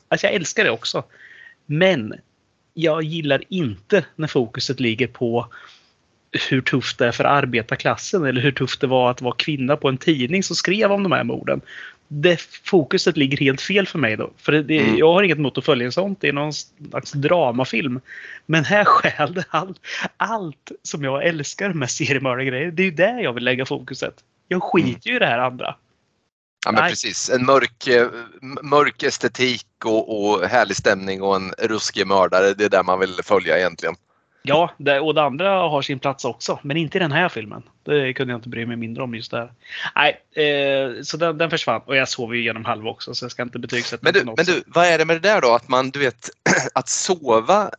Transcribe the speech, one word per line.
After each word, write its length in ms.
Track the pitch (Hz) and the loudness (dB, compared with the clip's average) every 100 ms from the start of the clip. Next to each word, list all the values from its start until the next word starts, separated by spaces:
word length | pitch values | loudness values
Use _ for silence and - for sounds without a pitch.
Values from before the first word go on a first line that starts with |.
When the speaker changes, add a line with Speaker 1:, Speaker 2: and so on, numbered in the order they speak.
| _ | _
Speaker 1:
Alltså 200 | 160 - | 0 0
jag 60 | 202 | 0
älskar 280 | 156 - | -2 0
det 80 | 190 | 0
också. 320 | 113 - 165 - - - - - _ - | 0 -4 -6 -8 -14 -20 -20 -20 _ -6
Men 480 | 147 185 170 107 - _ _ _ _ _ | 2 2 2 -2 -10 _ _ _ _ _
jag 300 | - 160 156 | -4 -2 0
gillar 400 | 156 165 147 139 - | -2 -4 -2 -2 -2
inte 560 | 185 143 101 - 202 - - | -4 -2 -4 0 0 0 -4
när 120 | 156 | -2
fokuset 520 | 147 113 - - 135 | 0 0 -2 -6 -2
ligger 280 | 123 110 120 | 0 0 -2
på 400 | - 120 117 113 - - - _ _ _ _ _ - - | -2 -2 -2 -4 -10 -20 -20 _ _ _ _ _ -6 -2
hur 120 | 135 | 0
tufft 360 | 131 135 - - | 0 0 -2 0
det 100 | 123 | 0
är 40 | |
för 120 | 117 | 2
arbetarklassen 1000 | 127 143 127 120 107 135 143 113 - 202 143 | 2 2 2 -2 -2 -2 -2 -2 -2 -2 0
eller 160 | 127 | 2
hur 100 | 131 | 0
tufft 300 | 135 127 - | 0 -2 -2
det 60 | 139 | 0
var 240 | 131 123 | 4 2
att 100 | 123 | 0
vara 140 | 123 120 | -2 -4
kvinna 420 | - 147 131 147 | -4 -2 0 0
på 120 | 143 | 0
en 80 | 131 | 0
tidning 460 | - 156 123 185 | 0 0 0 0
som 120 | 185 170 | -2 -2
skrev 360 | - 196 208 | -2 0 2
om 120 | 202 | 2
de 80 | 196 | 2
här 120 | 131 | 0
morden. 380 | 120 131 - 135 - - - - _ | 0 -4 -4 -4 -6 -16 -18 -20 _
Det 340 | 147 165 170 | 2 2 2
fokuset 760 | - - - 190 143 185 - 165 | -2 -16 2 2 4 2 2 2
ligger 200 | 139 139 | 2 2
helt 240 | 139 135 | 0 0
fel 260 | - 196 190 | 0 0 0
för 120 | 170 | 0
mig 180 | 123 107 | -2 -2
då. 140 | 113 - | -6 -6
För 140 | - | 0
det, 120 | 147 | 0
det, 160 | 139 156 | 2 2
Speaker 2:
Mm. 180 | 139 110 | 2 4
Speaker 1:
jag 160 | 156 | 6
har 100 | 175 | 6
inget 140 | 202 151 | 4 2
emot 200 | 143 131 | -2 -2
att 80 | 127 | 0
följa 200 | 135 123 | 0 0
en 60 | |
sånt. 300 | 123 196 190 | -2 -2 -2
Det 60 | 147 | -2
är 40 | |
någon 200 | 143 151 | -2 -4
slags 580 | 143 - _ 147 - - | -6 -12 _ -12 -10 -8
dramafilm. 880 | 143 143 175 139 117 131 226 160 123 - - - - - | -2 2 2 2 0 -2 -2 -4 -6 -10 -18 -18 -14 -2
Men 200 | 160 143 | 0 2
här 180 | 202 | 4
<laughs> 20 | 202 | 4
stjäl 480 | - 170 - 147 | 4 2 0 -2
det 120 | 180 170 | -2 -4
allt, 300 | 160 185 180 - - - - | -4 -4 -10 -14 -10 -10 -4
allt 540 | 185 220 180 139 - - | -4 -4 -8 -12 -16 -18
som 200 | - 175 | -10 -6
jag 200 | 139 135 170 | -2 0 0
älskar 480 | 165 139 - 202 | -2 -6 -6 -4
med 160 | 165 127 | -2 -4
seriemördargrejer. 800 | - 139 135 131 123 135 127 165 | -4 -2 0 0 -2 -2 -4 -4
Det 100 | 165 | -2
är 20 | 190 | -2
ju 60 | |
där 280 | 151 185 247 | 2 0 0
jag 140 | 180 | -4
vill 100 | 120 | -2
lägga 220 | 123 127 131 | -2 -2 -2
fokuset. 480 | 139 127 135 - - _ _ - | -6 -8 -8 -8 -10 _ _ -6
Jag 160 | 180 | -4
skiter 240 | - 196 135 | 0 2 2
Speaker 2:
Mm. 100 | 117 | -2
Speaker 1:
ju 120 | - 247 | -4 -2
i 40 | |
det 60 | 185 | 0
här 120 | 120 | 0
andra. 360 | 127 127 - - _ _ _ _ _ _ _ _ - | -2 -4 -10 -10 _ _ _ _ _ _ _ _ -2
Speaker 2:
Ja, 60 | |
men 100 | - | 2
Speaker 1:
Nej. 80 | 175 | 2
Speaker 2:
precis. 400 | - 117 90 - | 0 -6 -6 -2
En 160 | 127 127 | 0 4
mörk, 420 | 139 123 - - | 4 4 -2 2
eh, 200 | 120 120 113 117 82 | 4 4 -2 -14 -18
m-, 160 | 131 139 | -16 -12
mörk 420 | 147 143 143 - | 0 2 2 0
estetik 640 | 139 - 127 113 127 117 - _ 120 | -2 -2 -4 0 -2 -2 -8 _ 0
och, 400 | 110 - 107 101 | 0 0 0 2
och 140 | 104 90 | 2 2
härlig 280 | 123 104 98 | 2 2 2
stämning 440 | - 98 95 95 | 2 0 0 -2
och 140 | 95 98 | 0 0
en 180 | 95 - | -2 -4
ruskig 500 | 110 107 - - 95 | -2 -2 -4 -2 2
mördare. 460 | 98 90 90 98 | 4 4 6 4
Det 120 | 98 104 | 4 4
är 40 | |
där 140 | 95 | 4
man 160 | 90 92 | 4 2
vill 200 | 95 90 | 0 -2
följa 340 | 87 101 85 80 | 0 2 4 2
egentligen. 360 | 90 82 82 85 _ _ _ _ - | 2 -2 -6 -6 _ _ _ _ 0
Speaker 1:
Ja, 260 | 147 170 - | 2 2 -2
det, 220 | 143 139 | 0 0
och 140 | 156 151 | 2 2
det 60 | |
andra 260 | 147 131 190 | 2 0 0
har 320 | 190 170 147 | 2 2 0
sin 180 | 135 139 | -2 -4
plats 260 | 143 135 131 | -4 -4 -6
också. 340 | 117 - 156 | -6 -6 -6
Men 140 | 143 147 | -4 -4
inte 200 | 156 196 | -2 -2
i 20 | |
den 120 | 170 | 0
här 180 | 143 175 | 2 0
filmen. 340 | - 104 107 - _ | -2 -10 -14 -18 _
Det 300 | - 147 131 | -2 0 0
kunde 200 | 131 131 | -2 -4
jag 40 | 120 | -6
inte 120 | 120 | -8
bry 160 | 120 117 | -8 -8
mig 120 | 117 | -6
mindre 260 | 113 117 | -8 -8
om 120 | 131 117 | -8 -8
just 160 | 110 | -8
där. 200 | 120 117 _ - - - - | -8 -8 _ -18 -12 -4 0
Nej, 260 | 147 - _ - 151 | 2 0 _ -2 0
eh, 540 | 143 139 135 135 110 | 2 0 0 -2 -6
så 140 | 143 160 | -10 -4
den, 200 | 170 156 | -2 0
den 120 | 165 | -2
försvann. 320 | 160 - 117 - | 0 -2 -2 0
Och 100 | 135 | 0
jag 140 | 127 | 0
sov 260 | - 117 120 | -4 -4 -2
ju 60 | |
igenom 240 | 117 110 113 | -2 -4 -4
halva 240 | 110 110 | -4 -6
också, 240 | 120 - 123 | -10 -10 -10
så 100 | 123 | -10
jag 60 | |
ska 120 | - | -8
inte 160 | 123 123 | -8 -8
betygsätta 400 | 120 120 117 117 | -6 -4 -4 -2
Speaker 2:
Men 120 | 143 | 2
du, 60 | 180 | 2
Speaker 1:
på 60 | 127 | 2
något 120 | 113 | 0
Speaker 2:
men 80 | 175 | 0
Speaker 1:
sätt. 100 | 143 - | 0 0
Speaker 2:
du, 60 | 165 | 2
vad 100 | 175 | 4
är 120 | 160 | 4
det 80 | 160 | 2
med 100 | 165 | 2
det 80 | 180 | 2
där 120 | 208 | 4
då? 120 | 131 | 4
Att 140 | 117 127 | 4 2
man, 220 | 127 131 | 0 0
du 100 | 135 | 0
vet, 300 | 139 - - - - | -2 -2 -10 -6 0
<clears throat> 220 | 185 135 | 0 0
att 160 | - - | -2 -2
sova 840 | - - 180 143 110 117 196 202 | -4 -2 -2 2 2 4 2 2